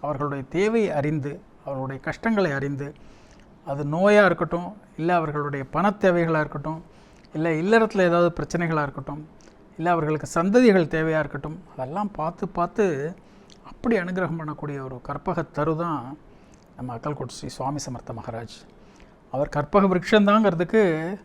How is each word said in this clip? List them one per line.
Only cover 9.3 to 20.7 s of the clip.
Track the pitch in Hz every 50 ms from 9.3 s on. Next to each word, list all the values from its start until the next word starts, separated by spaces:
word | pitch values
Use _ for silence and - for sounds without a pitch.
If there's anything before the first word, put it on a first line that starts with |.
| - - - - - - - - -
இல்ல | - 160 175
அவர்களுக்கு | 175 165 156 151 156 151 151 - -
சந்ததிகள் | 170 170 196 202 247 254 240 196 190 165
தேவையா | 143 - 160 160 160 160 156
இருக்கட்டும், | 151 143 - 143 - 151 156 180 - - -
அதெல்லாம் | - 127 127 151 190 214 202
பார்த்து | - - 151 165 180 - - 180
பார்த்து | - 175 175 175 - - 208 190 156 135 143 160 185 - _ - - - - - - - -
அப்படி | - - - - - 226 196
அனுகிரகம் | 175 180 180 185 185 165 160 160
பண்ணக்கூடிய | 156 151 147 - - 143 143 139
ஒரு | 131 131 131 123
கற்பக | - - 143 139 - - 175 170 156 - -
தரு | - 147 156 160
தான் | 151 170 170 156 135 120 127 143 - - - - - - - - - - _ -
நம்ம | - 123 127 240
அக்கல்கோட் | - - 151 147 143 131 120
ஸ்ரீ | - - - -
சுவாமி | - - 139 131 147 147
சமர்த்த | - - 127 117 - -
மகாராஜ். | 120 110 107 - 113 113 117 110 - - - - - - - - - - - - - _ _ -
அவர் | - 135 143 147
கற்பக | - 147 147 - - 202 196
விருட்சம்தாங்கிறதுக்கு | 196 185 180 180 - - 214 208 202 202 220 220 202 175 165 180 -